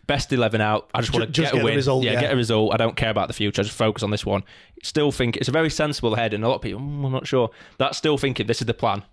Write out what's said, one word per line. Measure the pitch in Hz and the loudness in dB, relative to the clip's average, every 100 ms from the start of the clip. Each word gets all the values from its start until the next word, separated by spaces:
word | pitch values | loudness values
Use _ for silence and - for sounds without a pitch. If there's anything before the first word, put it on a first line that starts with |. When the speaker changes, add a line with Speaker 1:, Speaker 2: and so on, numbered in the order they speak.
| - | -4
Speaker 1:
best | 147 - | -2 0
eleven | 131 113 110 | 0 2 2
out. | 107 107 - | 2 0 -2
I | 123 | -4
just | 113 | -2
Speaker 2:
Ju-, | 123 | 0
Speaker 1:
wanna | 113 | -2
Speaker 2:
just | 147 151 | 0 0
Speaker 1:
get | |
a | 117 | 2
Speaker 2:
get | |
the | |
Speaker 1:
win. | 113 117 | 2 2
Speaker 2:
result, | 135 131 | 2 2
Speaker 1:
Yeah, | 120 | 2
Speaker 2:
yeah. | 120 | 0
Speaker 1:
get | 147 | 2
a | 131 | 2
result. | 113 110 110 | 2 2 2
I | 113 | 2
don't | 113 | 0
care | - 113 | 0 -2
about | 104 90 | 0 -2
the | |
future. | - 104 - | -2 -2 0
I | |
just | 104 - | -2 0
focus | 110 104 | 0 0
on | 104 | -2
this | 104 - | -2 -2
one. | 101 - - - - | -2 -4 -18 -20 -14
Still | - 156 147 | -4 0 0
think | - 120 - | 2 -2 0
it's | - | 0
a | |
very | 151 160 | 2 0
sensible | - 151 139 120 | 0 -2 0 0
head, | 113 113 | 0 0
and | 104 | 0
a | 113 | 0
lot | 131 | 0
of | |
people, | 113 98 | -2 -8
"Mm, | 143 143 139 | -8 -4 -2
I'm | |
not | 131 139 | -2 0
sure." | 131 113 - - - | 2 2 -2 -20 -4
That's | 131 - | -2 0
still | 156 147 | 0 0
thinking, | 139 120 107 | 0 -2 -2
"This | 117 | -2
is | 117 | -2
the | |
plan." | 113 113 101 - | -2 -2 -2 -6